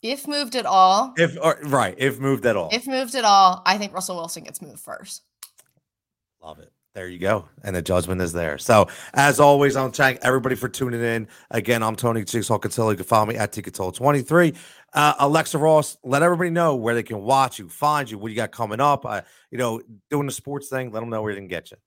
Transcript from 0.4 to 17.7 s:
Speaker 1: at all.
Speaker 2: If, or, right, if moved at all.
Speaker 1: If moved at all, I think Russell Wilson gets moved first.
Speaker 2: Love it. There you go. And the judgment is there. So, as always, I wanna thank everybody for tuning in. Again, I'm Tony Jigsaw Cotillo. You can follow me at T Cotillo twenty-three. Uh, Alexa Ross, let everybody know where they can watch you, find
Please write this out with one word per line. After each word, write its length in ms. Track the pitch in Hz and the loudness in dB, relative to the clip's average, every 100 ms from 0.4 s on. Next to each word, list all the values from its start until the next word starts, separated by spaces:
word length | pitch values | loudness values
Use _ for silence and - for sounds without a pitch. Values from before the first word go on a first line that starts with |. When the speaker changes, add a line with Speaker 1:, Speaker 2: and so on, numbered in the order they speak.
| 269 247 | -4 -4
Speaker 1:
at 100 | 220 | 2
all. 480 | 190 185 196 262 165 | 6 6 6 0 0
Speaker 2:
If, 200 | 165 156 | 0 2
or, 160 | 156 - | 0 0
right, 320 | 147 139 104 - | 0 2 2 0
if 220 | 131 120 | -2 0
moved 260 | 135 131 117 | -2 2 2
at 120 | 101 | 0
all. 120 | 80 | -2
Speaker 1:
If 120 | 220 269 | -4 -4
moved 300 | 262 262 269 | -6 -4 0
at 80 | |
all, 400 | 220 196 185 180 180 | 4 8 6 4 0
I 120 | 202 | 0
think 160 | 202 | -2
Russell 240 | 180 185 180 | -8 -8 -8
Wilson 260 | 165 170 | -10 -12
gets 180 | - - | -14 -18
moved 200 | 156 110 | -18 -20
first. 420 | - - 196 - _ _ - _ _ _ _ _ _ _ _ _ | -16 -16 -16 -18 _ _ -20 _ _ _ _ _ _ _ _ _
Speaker 2:
Love 180 | 80 78 | -20 -20
it. 140 | - _ _ | -20 _ _
There 140 | - 90 | -14 -12
you 100 | 90 | -4
go. 300 | 95 107 87 _ | -2 -2 -4 _
And 100 | 104 | -6
the 80 | 90 | -4
judgment 400 | 80 90 85 92 | 0 0 0 -2
is 120 | 90 | -2
there. 240 | 82 82 71 | -2 -6 -6
So, 300 | - 110 95 - - | 4 4 4 -2 -6
as 260 | - 143 143 | 2 2 6
always, 380 | 147 143 143 135 | 6 6 4 0
I 40 | |
wanna 120 | 131 | -4
thank 260 | 113 135 123 | 0 0 2
everybody 340 | 127 131 123 120 | 0 0 0 -4
for 120 | 123 | -6
tuning 340 | - 127 117 | -6 -4 -2
in. 260 | 117 113 107 - _ | -2 -2 -6 -16 _
Again, 300 | 117 107 117 | -4 0 0
I'm 140 | 110 110 | 0 -2
Tony 280 | 123 113 | -2 -2
Jigsaw 360 | 101 117 98 107 | -2 -4 -2 -2
Cotillo. 320 | 107 - 110 | -2 -2 0
You 60 | 98 | -2
can 80 | 92 | 2
follow 200 | 113 107 | 2 2
me 120 | 113 | -2
at 160 | 104 | -6
T 80 | - | -6
Cotillo 340 | 95 - 92 - | -12 -8 -8 -2
twenty-three. 580 | 131 143 120 160 170 151 - - _ | 0 0 2 2 2 0 -18 -20 _
Uh, 200 | 143 147 - | 0 2 2
Alexa 380 | 139 160 156 156 | 2 2 0 0
Ross, 400 | 156 156 147 - | 4 4 2 -10
let 180 | 131 139 | -2 2
everybody 300 | 170 175 180 | 2 2 -2
know 240 | 170 165 135 | 0 0 0
where 180 | 113 | 0
they 80 | 117 | -2
can 200 | 107 107 | -4 -8
watch 360 | 104 135 131 - | 0 2 2 -4
you, 120 | |
find 420 | 85 | -18